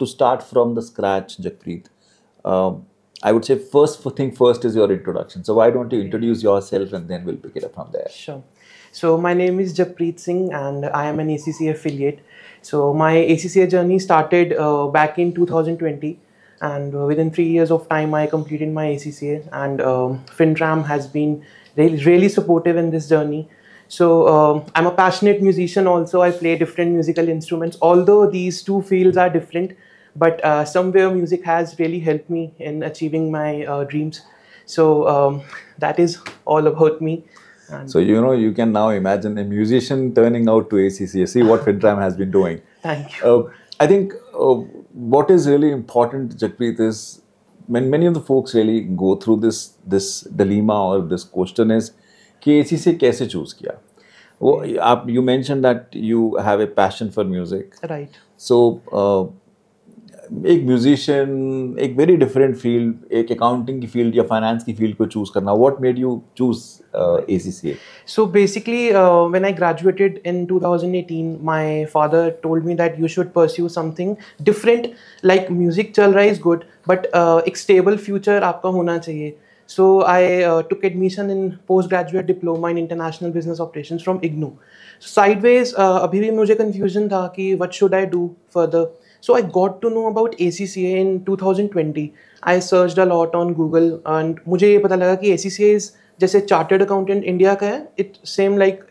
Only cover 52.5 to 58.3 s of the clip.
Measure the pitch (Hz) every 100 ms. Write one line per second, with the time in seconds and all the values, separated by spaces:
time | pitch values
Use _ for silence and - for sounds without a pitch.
52.5 | 147 139 156 185 170 123 117 117 87 73
53.5 | - - - _ _ _ _ _ _ 120
54.5 | - - 98 113 120 120 120 127 131 131
55.5 | 139 127 117 - 110 110 117 113 101 101
56.5 | 104 104 - 95 - 107 107 95 90 87
57.5 | 95 - _ 165 151 143 _ _